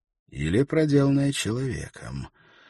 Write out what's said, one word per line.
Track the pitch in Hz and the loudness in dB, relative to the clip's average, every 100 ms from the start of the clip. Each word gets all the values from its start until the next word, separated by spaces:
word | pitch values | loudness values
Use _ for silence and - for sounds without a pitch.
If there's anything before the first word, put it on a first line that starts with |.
| _ _ _ | _ _ _
или | 65 76 101 | -6 0 2
проделанная | 143 156 151 143 139 139 139 | 2 2 4 4 4 2 0
человеком. | 139 101 120 135 110 67 - 58 67 - _ _ - - | -2 -2 -4 -4 -6 -10 -14 -12 -10 -12 _ _ -20 -20